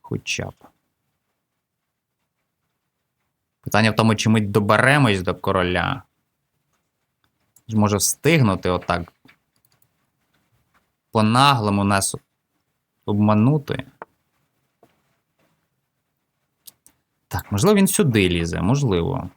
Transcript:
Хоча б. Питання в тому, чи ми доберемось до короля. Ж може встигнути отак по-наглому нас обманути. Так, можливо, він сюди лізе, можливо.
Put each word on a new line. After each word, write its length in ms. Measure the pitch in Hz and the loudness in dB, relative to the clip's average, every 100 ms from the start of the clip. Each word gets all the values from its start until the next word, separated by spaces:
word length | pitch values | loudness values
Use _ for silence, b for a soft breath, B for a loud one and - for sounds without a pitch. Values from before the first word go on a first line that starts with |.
Хоча 500 | - - - - 95 | -8 -10 -8 -10 -10
б. 40 | - - _ _ _ _ _ _ _ _ _ _ _ _ _ _ _ _ _ _ _ _ _ _ _ _ _ _ _ _ _ | -12 -20 _ _ _ _ _ _ _ _ _ _ _ _ _ _ _ _ _ _ _ _ _ _ _ _ _ _ _ _ _
Питання 300 | - 104 110 | -4 0 0
в 60 | 104 | 2
тому, 180 | 110 | 2
чи 140 | 107 113 | 2 2
ми 120 | 110 | 0
доберемось 800 | 101 104 104 107 120 147 131 98 | 0 -2 2 2 2 2 2 0
до 120 | 90 | -4
короля. 680 | 90 - 95 90 90 90 92 - _ _ _ _ _ _ _ _ _ _ _ _ _ _ _ _ | -6 -2 -2 0 -2 -4 -6 -12 _ _ _ _ _ _ _ _ _ _ _ _ _ _ _ _
Ж 80 | 110 | 0
може 200 | 104 101 | 0 0
встигнути 760 | - - 143 165 113 90 92 | -2 -2 0 2 2 0 -2
отак 420 | 90 - 85 85 _ _ _ _ _ _ _ _ _ _ _ _ _ _ _ _ _ _ _ _ 113 | -4 -2 -6 -6 _ _ _ _ _ _ _ _ _ _ _ _ _ _ _ _ _ _ _ _ 0
по-наглому 680 | 107 120 139 131 104 101 | 2 4 2 2 0 0
нас 300 | 101 98 95 - _ _ _ _ _ _ _ _ | 0 0 -2 -8 _ _ _ _ _ _ _ _
обманути. 840 | - 104 104 107 113 151 135 - - _ - _ _ _ _ _ _ _ _ _ _ _ _ _ _ _ _ _ _ _ _ _ _ _ _ _ - _ _ _ _ _ _ | -6 0 2 4 2 0 -4 -8 -10 _ -20 _ _ _ _ _ _ _ _ _ _ _ _ _ _ _ _ _ _ _ _ _ _ _ _ _ -20 _ _ _ _ _ _
Так, 240 | - - | -12 -8
можливо, 240 | 101 147 208 | -2 0 2
він 100 | 196 | 2
сюди 420 | - 180 113 92 | 2 0 2 2
лізе, 320 | 87 82 85 | 0 -2 -4
можливо. 680 | 85 139 139 90 87 90 98 | -2 0 0 0 -2 -6 -10